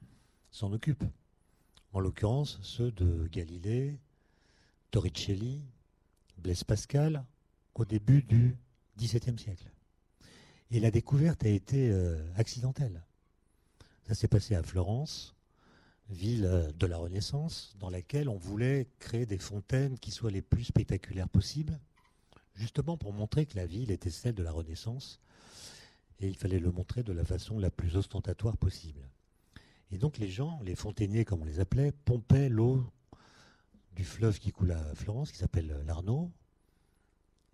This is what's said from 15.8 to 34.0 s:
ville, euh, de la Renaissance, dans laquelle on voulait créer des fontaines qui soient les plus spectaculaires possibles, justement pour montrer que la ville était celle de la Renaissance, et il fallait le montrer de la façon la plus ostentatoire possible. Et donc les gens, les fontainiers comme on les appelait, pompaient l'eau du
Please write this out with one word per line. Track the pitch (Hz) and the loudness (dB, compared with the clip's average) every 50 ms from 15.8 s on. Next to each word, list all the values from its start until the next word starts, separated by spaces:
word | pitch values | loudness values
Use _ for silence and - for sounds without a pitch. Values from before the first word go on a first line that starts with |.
| _ _ _ _ _ 104 | _ _ _ _ _ -12
ville, | 95 85 95 113 120 113 98 | -8 -4 -2 0 2 2 2
euh, | 90 92 87 80 76 | 4 4 4 2 0
de | 78 85 95 | -2 -6 -6
la | 87 85 | -6 -6
Renaissance, | 82 85 87 92 101 98 - - 139 160 165 - - - - - 98 | -6 -6 -6 -6 -6 -6 -4 -4 -4 -4 -6 -8 -10 -14 -16 -16 -12
dans | 95 92 | -10 -8
laquelle | 92 90 85 - 139 143 147 135 | -8 -8 -8 -4 -4 -4 -2 -2
on | 101 | -4
voulait | 92 82 92 104 104 123 131 139 139 123 - _ - | -6 -6 -6 -2 0 0 2 2 0 -2 -4 _ -18
créer | - - 117 117 123 | -10 -4 -2 -2 -2
des | 107 98 | -2 -4
fontaines | 87 - - 101 104 - - 131 131 139 135 131 - | -6 -6 -6 -8 -8 -4 0 0 0 0 0 -2 -6
qui | - 107 | -10 -10
soient | - - 117 110 | -8 -4 -4 -2
les | 95 95 | -2 -2
plus | - - - - 120 | 0 2 2 2 2
spectaculaires | - - 117 - - 101 92 - - 92 92 90 - | 2 2 2 2 2 0 -2 -4 -4 -4 -4 -2 2
possibles, | - 95 - - - 147 156 156 160 143 - _ _ _ _ _ _ _ _ _ - - _ _ - | 4 2 2 2 -2 -4 -4 -4 -4 -6 -8 _ _ _ _ _ _ _ _ _ -20 -20 _ _ -10
justement | 98 113 120 - 147 135 165 170 | -8 -8 -4 -2 -2 -2 -2 -2
pour | 156 - 101 | -4 -6 -6
montrer | 101 104 107 - - 147 156 | -4 -4 -4 0 2 0 0
que | - - | 0 -2
la | 95 87 | -6 -6
ville | 85 85 113 127 110 | -4 -4 -4 -2 -2
était | 90 82 - 90 | -2 -2 -2 -6
celle | 80 - - 123 113 | -6 -4 -2 -2 -2
de | 98 85 | 0 -2
la | 82 | -2
Renaissance, | 78 82 80 80 80 - - 110 120 139 - - - - _ _ _ - - - - - - - - - - - _ _ _ _ - - | -2 -4 -6 -6 -8 -8 -6 -6 -6 -8 -10 -14 -18 -20 _ _ _ -20 -20 -20 -20 -20 -20 -20 -20 -20 -20 -20 _ _ _ _ -10 -4
et | 101 | -4
il | 95 92 | -4 -2
fallait | - - 92 95 92 | -2 -2 0 0 2
le | 82 90 | 2 2
montrer | 87 90 90 - - 123 120 | 0 -2 -4 -6 -4 -4 -4
de | 107 | -2
la | 87 82 82 | -2 -2 0
façon | - 92 - - - 110 107 | 0 -2 -2 -4 -4 -2 0
la | 95 85 | 0 0
plus | - - - 85 82 | 0 0 -2 0 2
ostentatoire | 98 104 - - 95 - - 90 - 104 113 101 | 0 0 -2 -4 -6 -4 -4 -4 -2 -2 -2 0
possible. | - - 90 - - - 80 71 69 67 67 - _ _ _ _ _ _ _ - - - _ _ _ _ - | 0 0 -2 -2 -4 -10 -14 -14 -14 -16 -18 -20 _ _ _ _ _ _ _ -20 -20 -20 _ _ _ _ -10
Et | 95 | -6
donc | 92 - 151 - | -2 -2 -2 0
les | 110 107 92 | -2 -4 -4
gens, | 92 110 139 165 165 143 104 | -4 -4 -4 -4 -6 -8 -6
les | 92 87 | -6 -6
fontainiers | - - 107 101 - 104 98 104 113 110 | -6 -6 -6 -2 -2 0 0 2 2 2
comme | - 95 82 | 2 0 -4
on | 80 | -4
les | 78 76 87 | -4 -2 -2
appelait, | 98 - - 127 143 143 | 0 2 2 2 2 2
pompaient | - - - - 123 120 107 - 135 135 143 131 | 0 0 2 2 2 4 6 6 8 8 8 6
l'eau | 113 107 113 123 131 131 123 - - _ _ - - - - - - - - - _ _ _ _ _ - _ _ - | 4 6 6 6 4 2 0 -2 -8 _ _ -20 -20 -20 -20 -20 -20 -20 -20 -20 _ _ _ _ _ -20 _ _ -8
du | 87 | -8